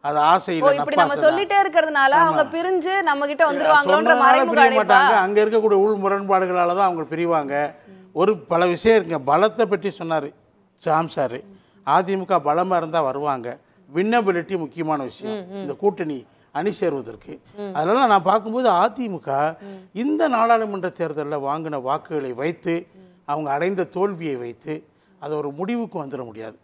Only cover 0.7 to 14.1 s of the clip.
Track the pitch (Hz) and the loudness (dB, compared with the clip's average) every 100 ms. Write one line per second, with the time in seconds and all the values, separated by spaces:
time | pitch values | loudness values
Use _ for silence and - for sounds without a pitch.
0.7 | 285 147 - - 285 311 339 392 403 392 | 2 0 2 2 4 2 2 0 2 2
1.7 | 330 311 294 269 294 330 311 277 320 349 | 2 0 2 4 4 4 2 0 -2 -2
2.7 | 370 330 381 339 285 285 294 320 - 311 | -2 0 0 0 -2 -4 0 0 2 4
3.7 | 302 - - 233 247 269 262 262 294 269 | 4 4 2 4 4 6 4 4 4 6
4.7 | 254 202 247 277 220 185 208 214 220 214 | 4 4 6 6 4 2 2 2 2 4
5.7 | 202 208 208 196 196 196 190 185 180 175 | 4 2 2 0 -2 0 0 2 0 0
6.7 | 185 190 170 147 160 170 160 139 143 147 | 2 0 0 -6 -4 0 0 0 -4 -4
7.7 | - - 190 - - 190 208 - 165 180 | -8 -20 -20 -12 0 0 0 -2 0 2
8.7 | 175 220 226 165 160 131 151 214 214 220 | 2 4 2 2 -4 0 2 2 0 -2
9.7 | 196 196 - 165 160 143 _ _ _ _ | 0 -4 -8 -6 -4 -6 _ _ _ _
10.7 | _ 170 156 165 - 131 123 101 98 _ | _ -2 0 -2 -4 -4 -6 -14 -20 _
11.7 | _ - 160 185 196 175 180 147 156 185 | _ 0 0 2 -4 -2 -2 0 -2 0
12.7 | 180 160 165 139 135 147 131 117 139 _ | -2 -2 -2 -2 -4 -4 -6 -8 -14 _
13.7 | _ _ 143 202 | _ _ -4 0